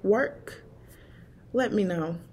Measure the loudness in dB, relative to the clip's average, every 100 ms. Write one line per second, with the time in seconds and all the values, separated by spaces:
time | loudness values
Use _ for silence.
0 | 4 4 4 -4 -16 -16 -18 -20 -20 -20
1 | -20 -20 -20 -20 -6 0 2 2 0 0
2 | -2 -4 -10